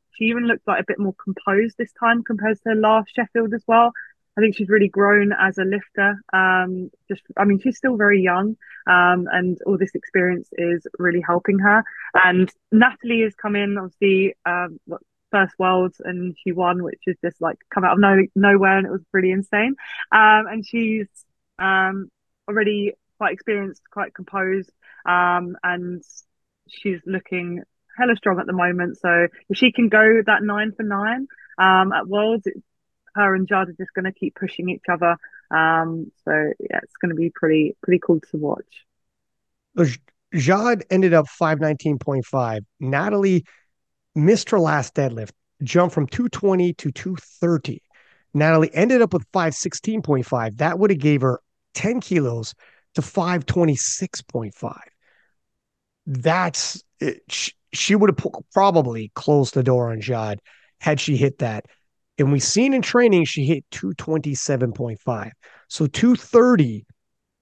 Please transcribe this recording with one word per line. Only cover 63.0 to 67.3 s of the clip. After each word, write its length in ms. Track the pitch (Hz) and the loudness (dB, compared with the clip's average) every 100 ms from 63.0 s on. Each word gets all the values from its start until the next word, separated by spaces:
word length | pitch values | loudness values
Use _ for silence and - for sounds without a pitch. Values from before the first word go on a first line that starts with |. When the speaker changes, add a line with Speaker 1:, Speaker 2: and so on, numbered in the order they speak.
| 240 190 151 | 4 4 0
Speaker 2:
she 200 | - 135 | -2 -2
hit 180 | 151 - | -2 -4
two 220 | - 190 | -12 -10
twenty-seven 800 | 170 - 160 147 135 - 135 123 | -8 -6 -4 -4 -6 -4 -2 -4
point 260 | - 120 110 | -4 -8 -8
five. 320 | - 113 107 _ - - - | -6 -6 -8 _ -20 -20 -14
So 180 | - 151 | -4 -4
two 280 | - 240 247 | 2 2 2
thirty 720 | - 240 247 220 127 107 - _ _ _ _ | 4 4 6 4 2 -2 -14 _ _ _ _